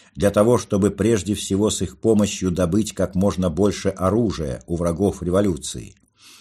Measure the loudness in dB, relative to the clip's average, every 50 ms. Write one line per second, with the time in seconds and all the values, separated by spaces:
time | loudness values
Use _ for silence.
0 | _ _ _ 0 0 2 4 4 4 4 4 2 0 -2 0 2 2 0 0 0
1 | 0 2 2 0 0 -2 -4 -4 -2 -2 0 0 0 0 0 -2 -6 -6 -8 -2
2 | 2 2 4 4 2 0 -2 -2 -2 -2 0 0 0 0 2 0 -2 -2 -4 -4
3 | -4 -2 0 0 0 0 0 0 -2 -2 0 2 0 0 0 0 -4 -4 -4 0
4 | 0 2 2 2 0 0 -2 -4 -6 -6 -6 -10 -6 -6 -4 -2 -2 -2 0 2
5 | 0 0 0 0 -4 0 2 2 2 2 0 -2 -6 -10 -12 -12 -14 -16 -20 _
6 | _ _ _ _ -20 -20 -20 -20